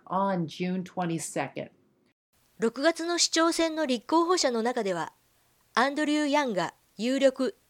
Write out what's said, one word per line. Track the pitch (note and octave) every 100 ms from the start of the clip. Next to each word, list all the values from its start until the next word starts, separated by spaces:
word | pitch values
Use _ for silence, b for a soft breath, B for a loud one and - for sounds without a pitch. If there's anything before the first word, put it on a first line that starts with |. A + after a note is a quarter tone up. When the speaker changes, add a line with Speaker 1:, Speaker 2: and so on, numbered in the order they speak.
| -
Speaker 1:
on | F#3 G3 F#3 D#3+
June | - F3+ F#3
twenty-second. | F3+ - E3+ E3 - E3 C3 - C3 _ _ _ _ _ _ _ _ -
Speaker 2:
六 | A3+ A#3+
月 | D4+ E4 E4
の | F4
市 | -
長 | E4 E4
選 | E4 E4 D#4
の | D4+
立 | B3 -
候 | D#4+ E4+
補 | F#4
者 | C#4
の | A#3
中 | A#3 B3
で | G3
は、 | E3+ D#3 - _ _ _ _ _
ア | - C4
ン | C#4+
ド | D4+
リ |
ュ | D4+ D4
ー・ |
ヤ | D4 C4+
ン |
が | F#3 D#3+ - _ -
有 | A#3 C4+
力 | C4+ C4 B3+ -